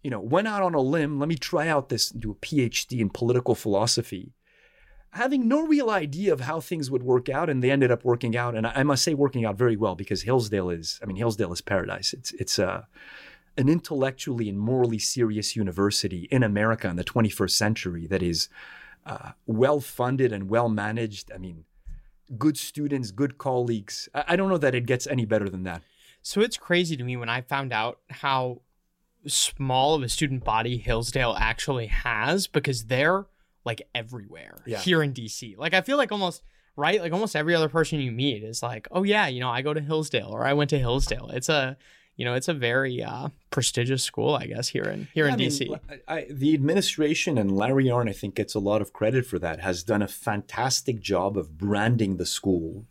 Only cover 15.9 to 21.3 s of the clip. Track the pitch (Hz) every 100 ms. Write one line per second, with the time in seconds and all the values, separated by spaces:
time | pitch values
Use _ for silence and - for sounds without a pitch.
15.9 | - 95 87 - 131 110 101 110 113 98
16.9 | 87 85 123 110 - 95 - 107 107 92
17.9 | 85 82 95 87 80 - - - - -
18.9 | - - - - - - 110 131 147 131
19.9 | - 123 131 127 101 95 113 120 107 101
20.9 | 113 110 98 -